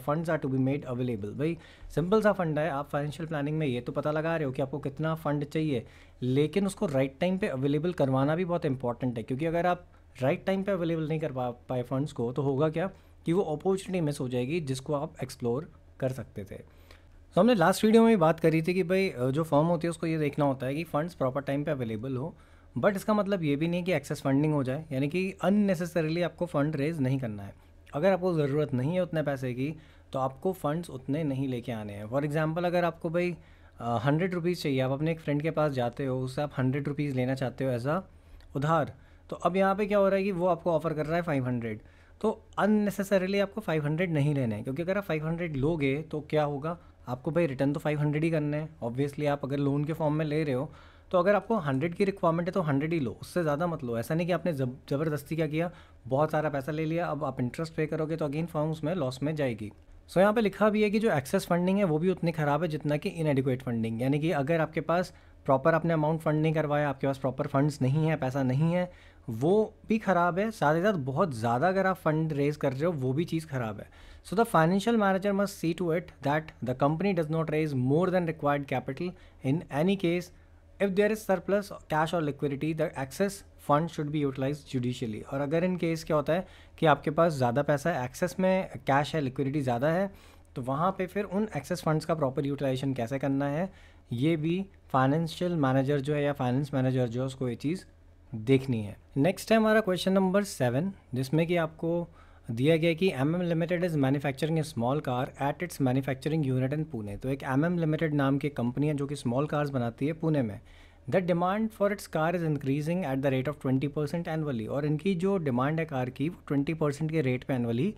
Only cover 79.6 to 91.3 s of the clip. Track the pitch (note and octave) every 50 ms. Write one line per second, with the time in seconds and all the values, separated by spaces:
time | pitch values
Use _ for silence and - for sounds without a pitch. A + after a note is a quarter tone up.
79.6 | - - C3 C#3 E3 F#3+ G3+ F#3+ F3+ E3+ E3+ F3 F3 - - - - - - -
80.6 | - - - - F#3+ G3+ F#3 G3 G#3 G#3+ A3 G#3+ - - F#3+ F3+ F3+ - F#3+ G#3
81.6 | F#3+ - - - - - D#3 D#3 E3 D#3+ F3+ E3+ D#3 D3 C3+ C#3 D3+ C#3 C#3 C3
82.6 | D#3 D#3 E3 D#3 D3+ - - B2 C3+ C3+ - - G3 G3+ G3 - - - - -
83.6 | - - C#3+ D3 E3+ E3 - - D#3 C#3+ D3 D#3 C#3+ C3+ C3 C3+ C3 C3+ D3 D3
84.6 | - - - B2+ A#2+ B2 B2 - B2+ A2 G#2+ A2 - - C#3 C#3 C#3+ C#3 D#3 E3
85.6 | F3 F#3 F#3 E3+ F3 E3 E3 D#3+ D#3+ - E3 D3+ C#3 D#3 D#3 F#3 F#3 - - -
86.6 | - - - - D#3+ D#3 C#3+ C#3 - D#3+ D3 E3+ E3 F3 D#3 C3+ B2+ A#2+ A#2 C#3
87.6 | C#3+ D#3 D3 C#3 - E3+ F3 C3+ B2 B2+ - - F3+ E3+ F3 - F#3 F#3 F#3+ F#3+
88.6 | F#3 - - B2+ - - C3+ C#3 D3 C3+ - D#3+ C#3+ B2+ C3 - C#3 C3+ C#3 D3+
89.6 | C3+ B2+ A#2+ A#2 C3+ D#3 E3 F3+ G3 G3 F#3+ - - - - - - - - D3
90.6 | A#2+ B2 C3+ C#3+ E3+ F#3+ F#3 - F#3 F3 - G3+ G#3 F#3